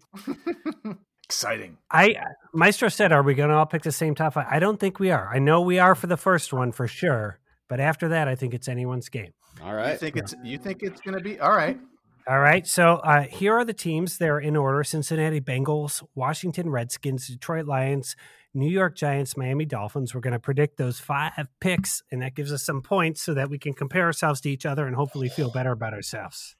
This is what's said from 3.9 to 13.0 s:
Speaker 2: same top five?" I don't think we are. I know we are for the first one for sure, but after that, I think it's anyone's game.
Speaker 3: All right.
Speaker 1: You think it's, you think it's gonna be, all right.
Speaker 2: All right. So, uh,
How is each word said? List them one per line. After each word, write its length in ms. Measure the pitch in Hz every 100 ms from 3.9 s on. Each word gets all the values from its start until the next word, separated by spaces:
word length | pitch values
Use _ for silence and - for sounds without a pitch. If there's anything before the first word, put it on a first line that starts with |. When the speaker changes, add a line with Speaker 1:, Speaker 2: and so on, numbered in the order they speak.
Speaker 2:
same 220 | - 160
top 200 | 143 156
five?" 120 | 147 123
I 80 | 147
don't 200 | 196 208
think 200 | 196 190
we 100 | 190
are. 200 | 139 98
I 40 | 131
know 240 | 139 165
we 160 | 180 180
are 160 | 185
for 120 | 185 175
the 120 | 175
first 340 | 190 170 -
one 180 | 127 123
for 160 | - 120
sure, 520 | - 175 120 104 - _ _ -
but 120 | 123
after 280 | 147 156 165
that, 200 | 165 143
I 60 |
think 180 | 127 127
it's 160 | 120 -
anyone's 400 | 123 127 127 -
game. 240 | 113 90 _ _ -
Speaker 3:
All 120 | 87
right. 180 | 107 127
Speaker 1:
You 60 | 151
think 180 | 156 156
it's, 180 | 101 -
you 140 | 117 143
think 240 | 202 185
it's 180 | 196 196
gonna 200 | 196 190
be, 200 | 196 208
all 120 | 151 208
right. 220 | 151 269 - _ _ _ 127
Speaker 2:
All 120 | 135
right. 260 | 143 180 -
So, 300 | - 170
uh, 260 | 170